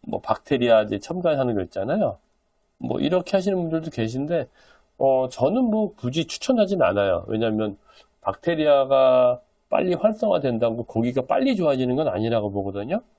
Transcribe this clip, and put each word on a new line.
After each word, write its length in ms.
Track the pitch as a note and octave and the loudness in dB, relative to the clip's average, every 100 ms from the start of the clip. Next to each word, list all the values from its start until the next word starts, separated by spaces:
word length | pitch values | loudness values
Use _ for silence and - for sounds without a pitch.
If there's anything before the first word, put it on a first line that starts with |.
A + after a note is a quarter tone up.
뭐 180 | - F#2+ | -8 -8
박테리아 600 | - A2 - C3+ A#2+ A2 | -4 -4 -2 -2 4 4
이제 160 | G#2+ G2+ | 2 -4
첨가하는 540 | - F3 F3 D3 B2+ G#2+ | -6 -4 -2 0 0 -2
거 60 | |
있잖아요. 560 | F2 - G2+ F3+ E3 G2 _ _ _ _ _ _ | -4 -6 -4 -2 -2 -4 _ _ _ _ _ _
뭐 200 | - - | -6 -2
이렇게 380 | D3 F3+ F3 G3 | 0 0 0 -2
하시는 180 | F#3 F#3+ | 0 -2
분들도 360 | E3+ D#3+ D#3+ | -2 -4 -6
계신데, 560 | C3+ A2 B2+ D3 E3+ C3+ _ _ _ _ _ | -6 -4 -4 -4 -4 -4 _ _ _ _ _
어, 320 | C3+ C3 C3 | 2 2 0
저는 360 | - C3 A3 A#3+ | 0 0 2 0
뭐 280 | G#3+ G#3 - | 0 -2 -4
굳이 300 | B2 C#3 D#3+ | -6 -4 -6
추천하진 560 | - - B3 G3 F#3+ | -8 -2 2 2 2
않아요. 440 | G#2+ G2 G2 F2 - | 2 2 2 0 -2
왜냐면 500 | A2 A2+ G#2+ G#2+ G2+ _ - _ _ | -2 0 0 -2 -6 _ -20 _ _
박테리아가 1200 | - F#2+ - E3 D3+ C#3+ C3+ C#3 C3 B2+ B2 B2 _ _ _ | -8 -4 -4 0 4 4 4 4 6 6 4 2 _ _ _
빨리 240 | - F#3 | 0 0
활성화된다고 920 | E3+ G#3+ A3 A3 F3+ C#3 A#2 A#2 A2+ A#2 | 2 0 0 0 2 0 0 0 -2 -4
고기가 420 | A#2 A#2 C3 B2+ | -2 0 -2 -2
빨리 280 | - C4+ A3+ | 0 0 0
좋아지는 400 | D#3+ C3+ B2+ B2+ | 0 2 0 0
건 120 | D3+ | -2
아니라고 440 | F#2 A2+ A#2 G#2 | -2 -2 0 -2
보거든요. 500 | G2 G2 G2 G#2+ G3+ _ | -4 -6 -6 -6 -6 _